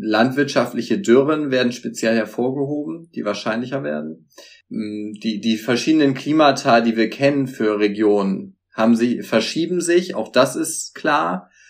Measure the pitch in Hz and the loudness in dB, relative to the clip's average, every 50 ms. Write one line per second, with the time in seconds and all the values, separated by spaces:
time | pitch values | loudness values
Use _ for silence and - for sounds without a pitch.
0 | - 107 107 107 120 131 131 139 143 139 - 139 117 - - 123 117 - 113 98 | -4 0 2 2 2 2 2 0 -2 0 0 0 -2 -2 -2 -6 -4 -2 -2 0
1 | 95 110 117 135 139 147 156 151 151 139 131 127 123 120 120 - - 117 113 - | 2 4 6 6 6 4 2 -2 -2 0 0 0 0 0 -2 -6 -8 -10 -8 -4
2 | - 113 113 113 107 104 - - 120 131 131 143 139 139 147 147 147 156 165 170 | -2 0 0 0 -2 -2 -4 -4 -4 -2 -2 -4 -4 -4 -4 -6 -6 -8 -10 -12
3 | 170 - - - 113 104 104 - - 117 110 117 127 127 - - 143 - - - | -14 -14 -10 -8 -6 -6 -6 -4 -4 -4 -4 -4 -4 -6 -6 -6 -6 -4 -6 -6
4 | - 78 - - _ _ _ - - - - _ _ - - 110 107 104 104 107 | -6 -8 -12 -14 _ _ _ -20 -20 -20 -20 _ _ -12 -8 -8 -8 -6 -8 -8
5 | 104 107 110 104 - 113 107 101 101 113 113 107 - - 123 120 - 156 156 156 | -8 -10 -10 -6 -4 -4 -4 -2 0 -2 -2 -2 0 -2 -2 0 2 2 4 4
6 | 147 139 135 - - 139 151 156 151 143 131 - - 139 120 117 117 117 110 113 | 4 4 2 0 -2 0 2 4 4 4 4 2 2 2 4 4 4 2 2 0
7 | 113 - - - 135 139 147 139 135 127 - - 113 107 104 104 104 101 101 107 | 0 -2 0 0 0 2 2 0 -2 -4 -2 -2 0 0 2 2 0 0 0 2
8 | 110 104 104 101 98 98 95 - - - - _ _ _ _ - 110 113 117 113 | 2 4 4 4 2 0 -2 -4 -6 -12 -18 _ _ _ _ 0 2 4 4 4
9 | 117 123 117 - - - - 113 107 - - 156 165 180 180 175 160 165 170 180 | 2 0 0 -2 -4 0 0 0 0 0 -2 -4 -2 -2 -2 -2 0 2 2 2
10 | 185 - - - 110 - - 123 131 139 - - - - - - - - - - | 2 0 -4 -8 -6 0 2 2 2 2 0 -4 -6 -6 -6 -8 -10 -12 -10 -6
11 | - 156 147 151 165 170 185 185 - _ _ _ _ | -2 0 0 0 0 -2 -4 -6 -8 _ _ _ _